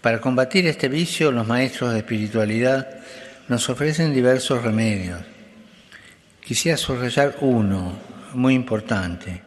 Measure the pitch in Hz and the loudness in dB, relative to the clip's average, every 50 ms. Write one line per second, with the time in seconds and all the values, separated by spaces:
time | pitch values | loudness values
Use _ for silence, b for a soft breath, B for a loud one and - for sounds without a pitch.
0 | - 120 113 113 - 135 127 123 131 127 - 190 180 165 147 - - 135 131 156 | 2 2 0 2 0 0 2 2 0 2 2 2 2 2 0 0 -2 -2 0 0
1 | 175 170 - - 165 151 127 120 113 107 117 123 131 131 - - 131 123 117 110 | -2 -2 0 0 2 2 2 2 0 0 2 0 0 0 -2 -4 -2 -2 -2 -2
2 | 107 - 117 107 107 104 107 113 107 104 110 113 120 127 135 135 131 - B B | -2 -2 -4 -4 -4 -2 0 0 0 2 0 2 2 2 2 2 -2 -6 B B
3 | B B B B B B B B B - 123 117 - - 127 117 143 151 151 156 | B B B B B B B B B -2 -2 -2 0 -2 -2 -2 0 0 2 2
4 | 165 156 143 131 123 123 131 127 - - 139 120 117 117 107 110 113 110 104 98 | 2 2 4 4 6 6 4 4 2 0 -2 0 0 0 0 2 2 2 0 0
5 | 92 90 87 85 87 - - - - - - - - B B B B B B B | -2 -6 -8 -10 -12 -16 -18 -20 -20 -20 -20 -20 -20 B B B B B B B
6 | B B B B B _ _ _ - - 120 - - 165 160 139 - - 139 120 | B B B B B _ _ _ -10 -6 -4 -2 0 0 0 0 0 -4 -2 -2
7 | 123 123 120 - 143 143 139 - 143 135 123 117 107 98 98 95 90 90 90 101 | -2 -2 2 2 2 2 2 0 2 2 4 4 4 2 2 0 -2 -4 -6 -10
8 | - - - - - - - 127 123 131 131 127 123 - 113 107 104 - 113 98 | -12 -16 -18 -18 -18 -10 -4 0 4 4 4 4 2 0 -2 -4 -2 -2 -2 -2
9 | 92 87 87 85 - 95 90 90 - | -2 -2 -6 -8 -8 -10 -12 -12 -14